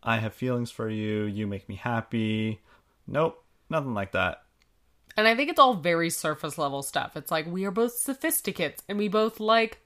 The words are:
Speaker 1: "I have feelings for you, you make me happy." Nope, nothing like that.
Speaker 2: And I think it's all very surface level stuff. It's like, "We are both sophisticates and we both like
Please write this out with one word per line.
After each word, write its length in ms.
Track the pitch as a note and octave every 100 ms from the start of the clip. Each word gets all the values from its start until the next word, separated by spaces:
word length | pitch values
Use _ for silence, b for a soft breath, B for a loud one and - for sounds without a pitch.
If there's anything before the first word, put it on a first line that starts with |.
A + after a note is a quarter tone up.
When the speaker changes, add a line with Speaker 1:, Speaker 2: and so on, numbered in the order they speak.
Speaker 1:
"I 140 | A2+ A2+
have 160 | A2
feelings 360 | - B2+ B2 A#2
for 180 | - A2+
you, 360 | A2 G#2+ G#2+
you 220 | G#2 G2+ G#2
make 220 | G2+ -
me 80 | G2
happy." 840 | B2 A#2 - A#2 A2 A2 A2 A2 b b b b -
Nope, 380 | C#3+ E3 - _ _ _
nothing 260 | D#3 C#3
like 180 | G#2+ G2
that. 300 | F#2+ F#2 - _ _ _ _ _ _ _ -
Speaker 2:
And 120 | A3
I 80 | A3+
think 140 | D4
it's 80 | E4+
all 140 | C4
very 340 | G#3+ D#3+ E3+ E3
surface 460 | - D#3+ D3+ D#3 C#3+
level 240 | C#3+ C#3
stuff. 340 | C#3 - - D#3+
It's 140 | D3
like, 160 | E3 D#3
"We 180 | F3+
are 60 | G3
both 220 | G3 A#3+
sophisticates 880 | A#3+ - C4+ D#4+ D#4+ - - D#3 - -
and 80 | G3+
we 80 | G#3
both 300 | G#3+ A3 A3
like 400 | G#3+ A3+ A3+ -